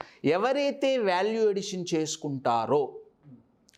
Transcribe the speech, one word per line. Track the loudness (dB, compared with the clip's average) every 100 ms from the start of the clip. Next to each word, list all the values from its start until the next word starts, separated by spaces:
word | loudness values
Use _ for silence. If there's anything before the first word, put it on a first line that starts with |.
| -18 -4
ఎవరైతే | 0 2 2 2 0 0 0 2
value | 2 2 0 2 2
addition | 0 -4 -8 -2
చేసుకుంటారో | -2 -2 -4 -6 -4 0 0 2 0 0 -6 -20 _ -20 -20 _ _ _